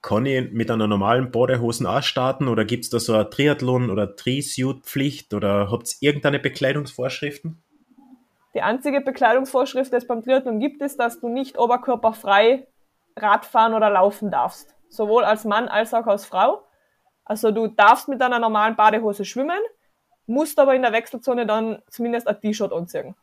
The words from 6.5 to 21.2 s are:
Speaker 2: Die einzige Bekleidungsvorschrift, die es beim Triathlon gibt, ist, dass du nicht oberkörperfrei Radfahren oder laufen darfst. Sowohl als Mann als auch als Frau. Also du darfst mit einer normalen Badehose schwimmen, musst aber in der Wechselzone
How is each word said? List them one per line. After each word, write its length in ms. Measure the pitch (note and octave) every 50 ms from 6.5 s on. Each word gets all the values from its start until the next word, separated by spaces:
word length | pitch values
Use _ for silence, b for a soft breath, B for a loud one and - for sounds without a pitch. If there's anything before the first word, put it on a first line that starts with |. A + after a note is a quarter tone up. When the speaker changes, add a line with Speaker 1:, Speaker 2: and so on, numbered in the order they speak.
| - - C#3+ C3 C#3 D3 C#3+ B2+ - - B2+ C3 - - - D3 C#3+ - _ E3 D#3+ _ _ _ _ _ _ _ _ - - _ C4 _ _ _ _ _ _ _ _
Speaker 2:
Die 80 | -
einzige 400 | - G3 A3+ C4 - D4 C4+ C#4+
Bekleidungsvorschrift, 880 | C#4 C#4 C4 - C4+ A3+ B3 C4 C4 C4 - C4 B3+ C4+ - B3 C4+ C4 B3+
die 40 |
es 100 | B3+ B3
beim 140 | - B3 A3+ A3
Triathlon 360 | B3 C4 C#4 C4 B3+ A3+ G#3+
gibt, 220 | A#3 D4 C#4+ -
ist, 160 | C#4 C#4+ C#4 -
dass 200 | A#3+ A#3 A#3 -
du 100 | - A#3+
nicht 280 | A#3 C4 C4+ C4 -
oberkörperfrei 1120 | - A#3 A#3 A#3+ B3 B3 - C4 A3+ - A3+ A3 - - G3 G3 G3+ A3 A3+ C4+ C4+ C4+ _ _ _ _ _ _ _ _ _ _
Radfahren 580 | - G#3+ G#3 G3+ A3+ - - - A#3+ A3 A3+ A3
oder 160 | A3 A3 G#3
laufen 400 | G3+ F#3+ F3+ G3+ G3+ - G#3+ G3+
darfst. 440 | F3 C#3 B2 E3+ - - - _ _ _ _ _
Sowohl 340 | - - G#3+ G#3 G#3+ B3 A#3+
als 220 | G3+ A3 A3 -
Mann 220 | A3 G3+ A3 B3
als 260 | - - G#3 A3+ A3+ B3
auch 120 | A3+ A3+
als 180 | A3+ G3+ G#3 G#3
Frau. 380 | - - F#3 G3+ B3+ F4+ G#4 _ _ _ _ _ _ _ _ _ _ _ _ _
Also 260 | - G#3+ G#3+ - A3
du 160 | G#3 A3 A3+
darfst 400 | G#3+ - - G#3 G#3 A#3+ - - -
mit 120 | C#4 B3+
einer 180 | C4 B3+ B3 A#3
normalen 360 | A#3 A3+ G#3+ G#3 G#3 A3 A3+
Badehose 480 | A3 G#3+ A3 G#3 G#3+ A3+ G#3+ G3+ G3+ G3+
schwimmen, 340 | F#3+ - A#3+ C4+ D#4 E4+ G4 A4 A#4 _ _ _ _ _ _ _ _ _ _ _
musst 320 | - A3+ C#4 D#4 D4+ - -
aber 160 | C#4+ C4+ C4
in 60 | C4
der 100 | B3+ A#3+ G#3+
Wechselzone 520 | A3+ A3+ - - A#3